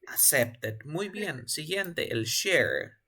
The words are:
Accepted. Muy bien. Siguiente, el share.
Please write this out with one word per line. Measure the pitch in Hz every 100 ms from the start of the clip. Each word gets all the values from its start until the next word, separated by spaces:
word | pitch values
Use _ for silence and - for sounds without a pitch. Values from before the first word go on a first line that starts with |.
| -
Accepted. | - - 143 117 - 110 110
Muy | 135 156 202
bien. | 208 208 135 123
Siguiente, | - 151 190 190 165 -
el | 117
share. | 110 - - 170 95 65 - _